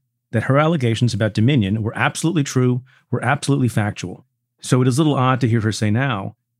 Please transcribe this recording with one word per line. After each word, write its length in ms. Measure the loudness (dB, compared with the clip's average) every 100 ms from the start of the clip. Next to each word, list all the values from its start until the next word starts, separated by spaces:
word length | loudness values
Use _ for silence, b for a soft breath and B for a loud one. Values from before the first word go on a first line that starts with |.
| _ _ _
that 140 | -2
her 140 | 2 2
allegations 540 | 2 2 0 2 0
about 220 | 0 0
Dominion 480 | 2 2 2 2 0
were 140 | -4 -2
absolutely 480 | -2 -2 -2 -2
true, 380 | -2 0 0 0 b b b
were 140 | -4
absolutely 440 | -2 -2 0 0 0
factual. 560 | 0 -4 -4 -12 -14 _ _ _ _
So 200 | 0 2
it 80 | 2
is 100 | 2
a 40 |
little 160 | 2 2
odd 220 | 0 0
to 80 | 0
hear 120 | 0
her 100 | 0
say 180 | -2 0
now 460 | 0 -2 -4 -8 -14 _